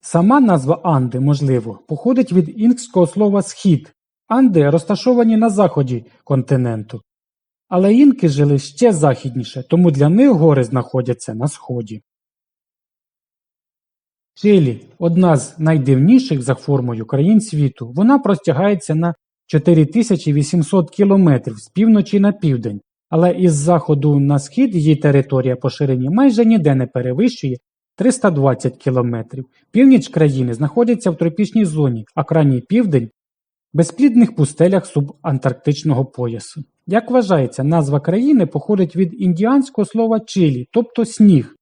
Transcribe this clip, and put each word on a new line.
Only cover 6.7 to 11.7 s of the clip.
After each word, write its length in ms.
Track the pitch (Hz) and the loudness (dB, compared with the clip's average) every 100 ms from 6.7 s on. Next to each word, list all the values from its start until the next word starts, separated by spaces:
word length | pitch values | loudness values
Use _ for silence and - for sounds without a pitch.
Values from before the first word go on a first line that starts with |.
| 113 107 113 _ _ _ _ _ _ _ | -6 -12 -18 _ _ _ _ _ _ _
Але 260 | 185 196 | 0 2
інки 340 | 233 285 240 165 | 4 4 4 0
жили 300 | 139 147 139 | 2 0 0
ще 340 | - - 240 | -4 0 0
західніше, 720 | 175 151 127 139 123 117 131 | 2 0 0 -6 -10 -10 -14
тому 280 | - 170 175 | -2 2 2
для 180 | 139 147 | 2 2
них 220 | 196 277 | 4 4
гори 340 | 185 160 135 | 4 2 2
знаходяться 680 | 117 127 - 131 120 120 - | 0 -4 -4 -6 -4 -6 -8
на 140 | 110 143 | -8 -8
сході. 540 | - - | -8 -12